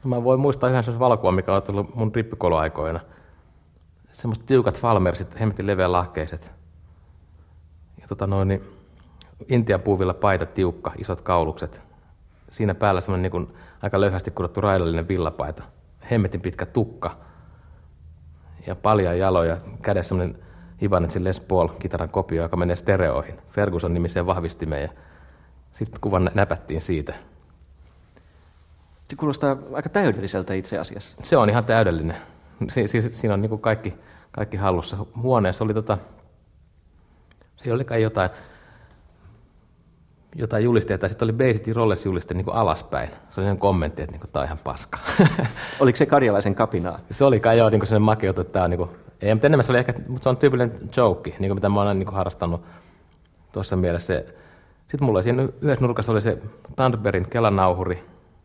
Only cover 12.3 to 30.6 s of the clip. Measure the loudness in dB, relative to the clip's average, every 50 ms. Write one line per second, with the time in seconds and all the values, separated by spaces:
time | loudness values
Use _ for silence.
12.3 | _ _ _ -20 -6 -4 -2 -2 0 0 2 2 2 0 0 -2 -2 -2 -2 -2
13.3 | -4 -4 -8 -8 -12 -20 -20 -20 -16 -8 -6 -2 2 2 2 2 0 -2 -6 -6
14.3 | -6 -6 -6 -4 -4 0 0 2 2 2 2 0 0 -2 -2 -2 -2 -2 -2 -4
15.3 | -4 -6 -8 -8 -8 -12 -14 -20 _ -20 _ _ -20 _ -6 0 0 2 2 0
16.3 | -2 -4 -6 -6 -6 -6 -8 -2 0 -2 -2 -2 -4 -8 -8 -8 -8 -10 -20 -20
17.3 | -20 -20 -20 -20 -20 -20 -20 -20 -20 -20 -20 -20 -20 -20 -20 -20 -20 -20 -20 -20
18.3 | -20 -20 -20 -20 -20 -16 -10 -10 -10 0 2 4 4 4 4 2 2 2 2 4
19.3 | 4 4 2 2 0 -4 -6 -14 -16 -6 -2 0 0 0 0 0 -2 -2 -2 -2
20.3 | -6 -10 -18 -20 -20 -20 -20 -20 -8 -4 0 2 2 2 2 0 -2 -2 -2 -2
21.3 | -4 -4 -4 0 2 2 2 0 -2 -6 -8 -6 -4 -4 -6 -2 -2 -4 -2 -2
22.3 | -2 -4 -2 -2 -2 -2 0 0 -2 -2 0 0 2 2 2 0 0 -2 -4 -8
23.3 | -14 -18 -18 -8 -2 -2 0 0 0 -2 -2 -2 -2 -2 -2 -2 -2 -2 0 0
24.3 | -2 -2 -2 -6 -8 -8 -6 -6 -4 -6 -6 -8 -10 -16 -20 -20 -20 -20 -20 -20
25.3 | -20 -20 -20 -20 -20 -20 _ -20 _ -10 -10 -10 -10 -8 -4 0 0 2 0 2
26.3 | 2 0 0 0 -2 -8 -6 -8 -8 -6 -4 -4 -4 -4 -4 -8 -12 -14 -18 -20
27.3 | _ -20 _ _ -20 _ -20 _ -20 _ -20 -20 _ -20 -20 _ _ -20 _ _
28.3 | _ -20 _ _ _ _ _ _ -20 _ _ _ _ _ -16 -16 -8 -4 -4 -4
29.3 | -2 0 0 0 0 -2 -6 -8 -8 -8 -8 -2 0 2 2 2 2 0 -4 -4
30.3 | -4 -4 -4 -4 -4 -6